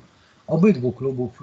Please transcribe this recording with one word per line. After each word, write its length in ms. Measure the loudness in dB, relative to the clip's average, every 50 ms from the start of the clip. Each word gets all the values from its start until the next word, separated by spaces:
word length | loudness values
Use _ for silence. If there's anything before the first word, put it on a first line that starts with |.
| -10 _ _ _ _ _ _ _ _
obydwu 460 | -4 0 2 4 4 4 2 0 -4
klubów 500 | -4 -4 -6 -6 -4 -6 -8 -8 -10 -14